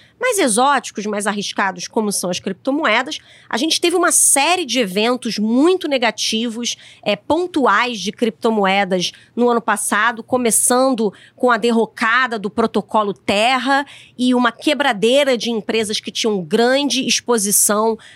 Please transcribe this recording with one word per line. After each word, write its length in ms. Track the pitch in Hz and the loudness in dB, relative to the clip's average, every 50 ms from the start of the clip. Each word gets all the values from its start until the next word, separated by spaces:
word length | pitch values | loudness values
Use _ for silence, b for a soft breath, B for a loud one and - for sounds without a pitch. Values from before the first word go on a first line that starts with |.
| b b b b | b b b b
mais 160 | 466 508 440 | -4 -2 0
exóticos, 720 | 392 330 254 190 226 254 285 277 247 - - - 220 196 | 0 0 2 2 2 2 2 2 0 -2 -6 -8 -8 -6
mais 180 | 214 202 208 202 | -6 -6 -4 -4
arriscados, 600 | 214 202 208 185 - - - 208 190 185 175 - | -4 -4 -4 -6 -6 -4 -4 -4 -4 -4 -6 -10
como 240 | - - 233 214 208 | -6 -4 -2 -2 -2
são 180 | 190 - - 175 | -2 -2 -4 -4
as 100 | 180 - | -4 -4
criptomoedas, 800 | - 190 190 - - 269 269 311 311 233 214 240 262 302 302 - B B B B B B | -6 -8 -10 -8 -6 -4 -2 0 0 0 0 0 0 -4 -8 -14 B B B B B B
a 80 | B | B
gente 240 | 226 285 320 - - | -4 -2 -2 -2 -2
teve 140 | - 349 339 | 0 0 0
uma 160 | 359 349 330 | 2 2 2
série 520 | - - - - - 285 277 320 359 370 339 | 2 2 2 2 2 2 2 2 0 0 -2
de 160 | 240 214 262 | -2 -2 -2
eventos 600 | 233 185 180 208 214 240 247 - - 226 185 208 | -2 -2 0 0 0 0 0 -2 -4 -6 -4 -4
muito 480 | 208 220 233 254 294 359 381 - - | -2 0 2 4 4 4 2 2 -2
negativos, 880 | 302 277 254 240 220 214 - - - 226 220 233 240 214 240 240 226 - - B B B B B | -2 -2 0 0 -2 -2 -2 -4 -4 -2 -2 -4 -4 -6 -6 -6 -8 -8 -10 B B B B B
é, 120 | - 202 | -4 -4
pontuais 840 | - - - 294 339 359 359 - 311 254 220 196 214 240 254 240 196 | -4 -2 -2 -2 0 -2 -2 -2 0 2 2 2 2 0 -2 -4 -6
de 120 | 175 208 | -6 -6
criptomoedas 1000 | - - 240 226 - _ - 233 226 208 196 190 190 202 202 180 190 185 170 - - B B B B | -4 -2 -2 -2 -2 _ -2 0 0 2 2 2 2 2 2 0 0 -2 -2 -4 -8 B B B B
no 140 | 226 240 240 | 0 2 2
ano 120 | 240 233 | 2 0
passado, 600 | - - 220 214 - - 220 208 214 233 220 214 | 0 -2 -2 -2 -2 -2 0 0 0 0 -2 -4
começando 920 | - - 262 254 247 226 208 - - - 247 254 262 269 262 208 226 190 B B B B B | -6 -4 -2 0 0 0 0 2 2 2 2 2 2 2 2 0 -2 -2 B B B B B
com 140 | B - 247 | B 0 2
a 80 | 233 | 2
derrocada 800 | 214 233 240 226 226 220 - - - 233 220 233 254 262 240 240 | 2 2 2 2 2 0 -2 -2 -2 -2 0 2 0 0 -2 -4
do 120 | 220 190 208 | -6 -6 -6
protocolo 640 | - 233 226 226 - 214 190 - - 220 208 202 | -2 -2 -2 0 0 -2 -2 0 0 0 0 0
Terra 760 | 185 - _ - 202 202 220 247 262 254 233 269 277 277 285 B B B B B B | -2 -4 _ -2 0 2 2 2 2 0 0 0 0 0 0 B B B B B B
e 200 | B 247 254 247 | B 0 2 2
uma 160 | 247 247 233 | 2 2 0
quebradeira 840 | 226 - - 302 294 277 285 269 233 190 208 226 254 285 294 269 254 | -2 -2 -2 0 0 2 2 0 0 2 2 2 4 4 4 2 0
de 140 | 214 - 233 | 0 -2 -4
empresas 500 | 233 214 - - 214 226 220 196 214 - | -4 -4 -4 -2 -2 -2 -2 -2 -4 -8
que 120 | - 196 | -8 -8
tinham 320 | - - - 220 214 190 170 | -6 -4 -2 -2 -2 -2 -2
grande 640 | 147 202 220 233 247 262 277 285 269 226 262 254 | 0 0 2 2 4 2 2 0 0 -2 -2 -2
exposição 840 | 240 - - - - 240 226 190 208 202 - - - 208 208 220 226 220 220 B B B | -2 -2 -2 -2 0 0 0 0 0 0 2 2 2 2 0 0 0 -2 -4 B B B